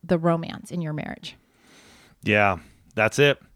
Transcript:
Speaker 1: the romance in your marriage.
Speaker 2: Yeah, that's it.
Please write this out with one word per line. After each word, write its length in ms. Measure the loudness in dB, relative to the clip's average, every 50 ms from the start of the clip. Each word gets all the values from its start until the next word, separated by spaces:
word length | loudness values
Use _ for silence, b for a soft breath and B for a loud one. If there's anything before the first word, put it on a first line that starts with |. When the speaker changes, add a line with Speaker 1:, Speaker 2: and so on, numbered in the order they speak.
| -2
Speaker 1:
the 160 | 0 0 2
romance 500 | 2 2 0 0 -2 -6 -12 -14 -12 -10
in 100 | -8 -6
your 120 | -6 -4 -6
marriage. 440 | -6 -8 -8 -10 -14 -14 -18 -20 -20 _ b b b b b b b b b b b b b b b b
Speaker 2:
Yeah, 360 | 2 2 4 4 2 2 -2 b b b b b b -2
that's 240 | 0 0 0 2 4
it. 200 | 2 2 2 0 _ _ _